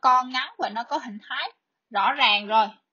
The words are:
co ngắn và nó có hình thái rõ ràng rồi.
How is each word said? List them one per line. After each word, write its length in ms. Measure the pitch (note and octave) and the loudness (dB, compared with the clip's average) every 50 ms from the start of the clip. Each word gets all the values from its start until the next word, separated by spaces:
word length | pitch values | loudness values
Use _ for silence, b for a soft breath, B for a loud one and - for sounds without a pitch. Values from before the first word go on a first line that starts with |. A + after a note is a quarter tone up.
co 220 | - C4 B3+ B3+ B3+ | 2 4 4 4 2
ngắn 300 | B3+ B3+ B3+ C4 - - - | 0 -4 -6 -6 -6 -6 -8
và 120 | C#4+ G3+ | -6 -6
nó 140 | G#3 A3+ A#3 | -6 -8 -6
có 140 | - C#4+ - | -6 -6 -6
hình 200 | - B3+ G3+ G#3+ - - | -6 -8 -14 -16 -12 -10
thái 220 | B3 C#4 D#4+ A#4+ - _ _ _ _ _ _ _ | -8 -8 -8 -8 -10 _ _ _ _ _ _ _
rõ 240 | A3 G3 F#3+ A#3 C#4 | -2 0 2 2 2
ràng 340 | C#4+ B3+ A3 G#3 G#3 G#3 G3+ | 2 2 2 2 0 0 2
rồi. 200 | A3 A3 G#3+ G#3 - _ _ _ | 2 2 2 2 -2 _ _ _